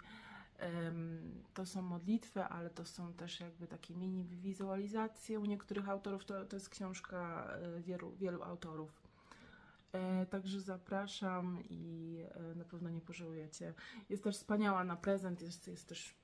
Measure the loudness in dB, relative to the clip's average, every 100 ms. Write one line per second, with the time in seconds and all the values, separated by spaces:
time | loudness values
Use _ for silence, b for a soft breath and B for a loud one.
0 | B B B B B -6 -2 0 0 0
1 | -2 -2 -6 -8 -8 -6 -2 0 0 0
2 | 6 4 4 0 0 0 -2 -4 -6 -6
3 | -6 -6 -6 -4 -6 -8 -8 -8 -6 -2
4 | 0 0 0 -2 -2 0 2 2 2 2
5 | 2 -2 -2 2 2 2 0 0 2 0
6 | 0 -2 -2 -4 -2 -4 -6 -4 -2 -2
7 | -4 -2 0 0 -2 -2 -2 -4 -2 -2
8 | -4 0 0 0 -2 -4 -4 -4 -6 -10
9 | -20 B B B B B B B -4 0
10 | 4 6 6 2 2 0 0 -4 0 2
11 | 2 2 2 4 2 0 -2 -6 -4 -4
12 | -4 -6 -6 -6 -6 -6 -6 -4 -2 -2
13 | -4 -6 -4 -4 -6 -6 -6 -6 B -12
14 | -2 2 4 2 4 6 8 8 6 4
15 | 6 6 6 0 -2 -6 -8 -8 -8 -8
16 | -8 -12